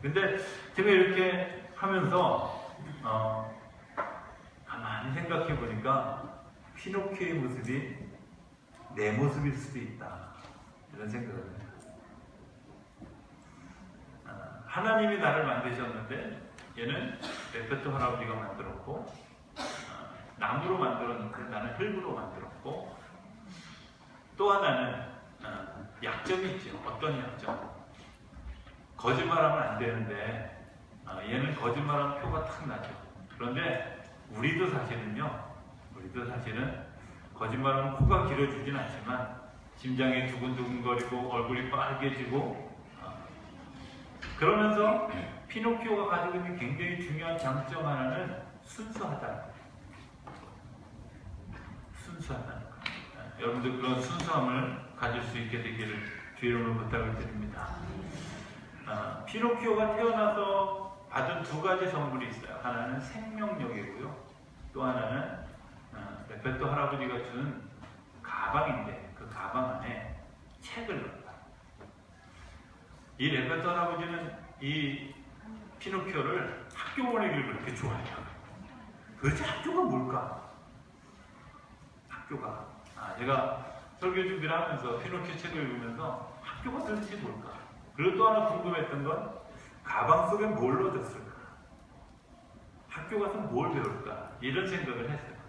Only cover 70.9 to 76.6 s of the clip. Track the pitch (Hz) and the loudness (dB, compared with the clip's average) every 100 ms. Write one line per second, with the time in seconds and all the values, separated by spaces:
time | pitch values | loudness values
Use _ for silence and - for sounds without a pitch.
70.9 | 156 - - - - - - - - - | -4 -4 -10 -14 -16 -18 -20 -20 -20 -20
71.9 | - - - - - - - - - - | -20 -20 -20 -20 -18 -18 -18 -20 -20 -20
72.9 | - - - 143 135 123 165 175 175 175 | -20 -20 0 2 4 2 2 2 4 2
73.9 | 170 170 170 160 - - - 139 151 143 | 2 -2 -4 -6 -10 -14 -6 -2 0 0
74.9 | 139 - - - - - - - - 196 | -2 -8 -14 -18 -16 -14 -14 -14 -10 -4
75.9 | 190 - 160 - 180 - - | -2 -2 0 2 2 0 -6